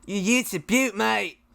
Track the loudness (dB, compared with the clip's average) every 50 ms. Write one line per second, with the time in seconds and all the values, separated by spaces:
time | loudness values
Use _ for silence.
0 | -8 -4 -4 -2 2 2 2 2 2 -2 -6 -8 -4 2 2 2 2 2 0 -2
1 | 0 0 0 0 -2 -4 -8 _ _ _